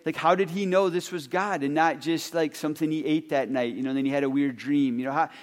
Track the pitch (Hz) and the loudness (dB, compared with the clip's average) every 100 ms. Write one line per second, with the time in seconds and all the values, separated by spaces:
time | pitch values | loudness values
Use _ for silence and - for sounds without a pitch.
0 | 160 - 160 180 175 190 190 185 190 175 | -6 0 2 4 2 0 2 4 2 0
1 | - 175 131 180 202 170 139 151 165 123 | -4 -8 -2 -2 0 -2 0 2 2 2
2 | 143 160 - 165 151 - 156 151 156 156 | -2 -2 -2 0 0 -2 -6 -2 -2 0
3 | 151 156 156 143 117 131 120 113 131 135 | 0 0 2 0 0 -2 -2 -2 -2 -2
4 | 135 143 139 139 139 117 127 143 135 120 | 0 0 0 0 0 -2 0 2 2 0
5 | 131 147 151 - | -2 0 -2 -4